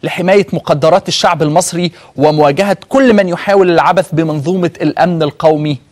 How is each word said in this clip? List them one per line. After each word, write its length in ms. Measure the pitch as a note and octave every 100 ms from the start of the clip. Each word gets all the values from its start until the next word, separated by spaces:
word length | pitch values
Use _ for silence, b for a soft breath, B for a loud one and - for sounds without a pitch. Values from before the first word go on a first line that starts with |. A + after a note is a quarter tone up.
لحماية 440 | - - F3+ G3+ G3
مقدرات 540 | D#3+ - D3+ D#3+ F3+ F#3
الشعب 340 | - G3+ E3+
المصري 500 | D#3 D#3 F3 E3+ F3 B B -
ومواجهة 640 | D3 D3+ D3 F3+ G3 F#3+ -
كل 240 | C4+ C4+
من 160 | G#3 F#3
يحاول 420 | E3+ - G3 F#3
العبث 380 | E3 D3 F3+ F3
بمنظومة 580 | D#3 D#3+ D3+ C#3 F#3 E3+ E3+
الأمن 420 | D#3+ - E3 E3+
القومي 540 | D3+ - D#3+ D#3 D3+ C#3 _